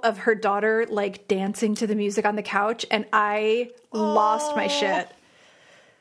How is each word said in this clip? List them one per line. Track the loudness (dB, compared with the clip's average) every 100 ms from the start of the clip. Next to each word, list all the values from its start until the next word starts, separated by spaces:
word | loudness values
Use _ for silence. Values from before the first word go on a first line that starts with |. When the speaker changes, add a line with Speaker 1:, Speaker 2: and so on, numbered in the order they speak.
Speaker 1:
of | 0 0
her | 0 2
daughter, | 0 0 2 2 0
like, | -2 -2 -4 -2
dancing | 0 0 -2 -2 0
to | -2
the | 0
music | 0 0 0
on | 0
the |
couch. | -2 -2 0 -2 -2
And | -2 2
I | 0 2 0 0 0 -2 -10 _
lost | -4 0 4 4 2 -2 -2
my | -2
Speaker 2:
Aw. |
Speaker 1:
shit. | 0 0 -2 -4 -12 _ _ _ _ -20 -20 _ _